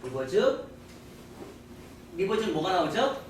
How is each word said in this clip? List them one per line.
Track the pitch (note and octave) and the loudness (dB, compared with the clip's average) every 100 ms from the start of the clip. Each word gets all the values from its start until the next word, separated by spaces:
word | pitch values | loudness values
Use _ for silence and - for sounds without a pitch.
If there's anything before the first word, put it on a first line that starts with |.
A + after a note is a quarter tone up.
리버즈. | B2+ C3 C3 F#3+ B3+ - - - - - - - - - - - - - - - - E3+ | -6 -4 2 4 4 2 -6 -14 -18 -18 -18 -18 -18 -16 -16 -16 -18 -18 -18 -18 -14 -2
리버즈는 | G3 A3 G#3+ | 2 2 2
뭐가 | D#3 F3 | 2 4
나오죠? | F#3 D3+ G#3+ C4+ - - | 4 4 4 2 2 -8